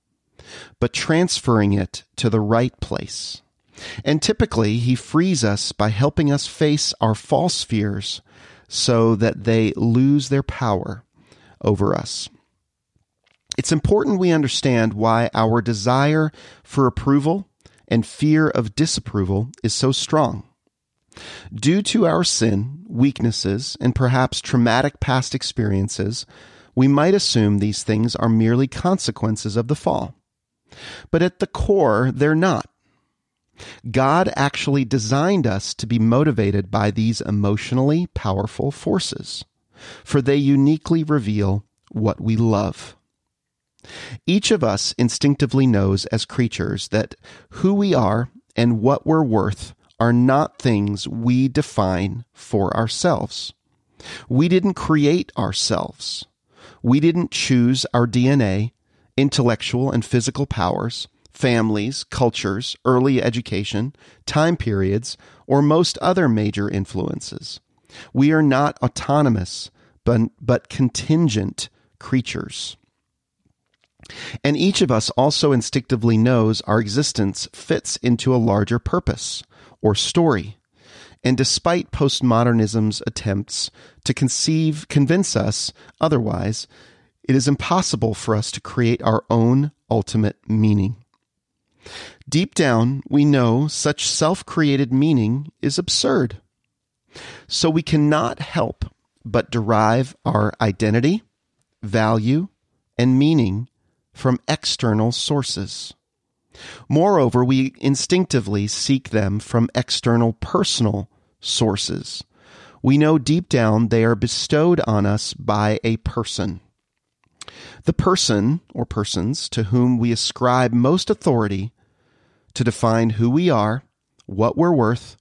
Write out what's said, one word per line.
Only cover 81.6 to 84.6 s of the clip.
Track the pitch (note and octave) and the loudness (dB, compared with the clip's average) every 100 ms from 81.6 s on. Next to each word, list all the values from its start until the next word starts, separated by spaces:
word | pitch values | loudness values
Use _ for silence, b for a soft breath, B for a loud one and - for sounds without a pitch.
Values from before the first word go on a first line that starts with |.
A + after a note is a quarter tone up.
| E3+ F3 - | 0 -2 -4
postmodernism's | - C#3 - B2 A2+ A#2+ A#2 G#2+ A2+ G#2+ G#2 | -2 0 2 2 2 4 2 2 0 -2 -2
attempts | - - A2 G2 - - - b b b | -6 -6 -4 -4 -6 -8 -10 b b b
to | - | -4
conceive, | B2+ B2+ - - D#3+ | 0 -2 0 0 0